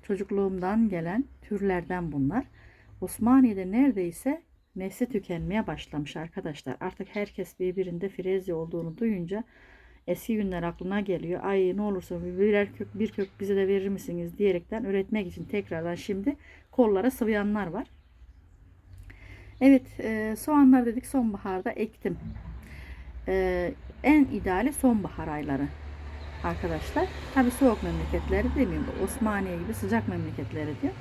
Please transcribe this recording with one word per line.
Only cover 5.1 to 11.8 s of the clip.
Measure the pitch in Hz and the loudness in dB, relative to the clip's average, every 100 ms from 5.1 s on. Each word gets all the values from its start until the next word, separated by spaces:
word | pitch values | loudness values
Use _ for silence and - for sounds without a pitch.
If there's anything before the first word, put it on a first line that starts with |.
| 208 - 170 165 208 214 | -2 -4 -4 -2 -2 -2
başlamış | 151 - 151 147 165 | -6 -8 -8 -6 -8
arkadaşlar. | 165 - 175 143 - - | -8 -8 -8 -8 -10 -8
Artık | 185 - 196 | -8 -8 -8
herkes | 208 202 - 175 - | -6 -6 -8 -12 -4
birbirinde | 185 185 185 170 196 | -4 -2 -4 -4 -6
frezya | 196 180 190 185 165 | -4 -2 -2 -2 -4
olduğunu | 165 170 165 160 | -4 -6 -6 -2
duyunca | 233 196 170 202 240 - - - - - - | -2 0 -2 -6 -8 -16 -20 -20 -20 -16 -4
eski | 175 - 214 | -4 0 -2
günler | 196 180 | 0 -2
aklına | 170 170 180 202 | -4 -6 -4 -2
geliyor. | 202 170 165 175 | -2 -2 -2 -4
"Ay | 190 196 185 | 0 2 2
ne | 185 | 2